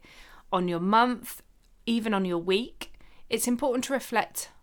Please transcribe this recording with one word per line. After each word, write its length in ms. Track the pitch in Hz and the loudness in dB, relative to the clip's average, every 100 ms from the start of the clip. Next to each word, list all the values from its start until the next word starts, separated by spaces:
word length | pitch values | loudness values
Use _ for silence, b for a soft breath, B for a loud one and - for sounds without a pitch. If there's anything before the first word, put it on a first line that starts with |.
| B B B B - | B B B B -4
on 160 | 185 180 | -2 0
your 120 | 170 | 0
month, 640 | 185 214 247 240 - - - _ _ - - | 4 4 4 2 -8 -16 -18 _ _ -10 -2
even 280 | 233 220 | 0 2
on 120 | 202 185 | 0 2
your 120 | 175 | 0
week. 560 | 170 190 247 - - b b b b | 2 0 0 -10 -16 b b b b
It's 180 | 226 240 | -2 0
important 360 | 240 285 247 | 0 0 0
to 100 | 254 | 0
reflect 560 | 269 - 226 - - - - | -2 0 0 -2 -4 -12 -14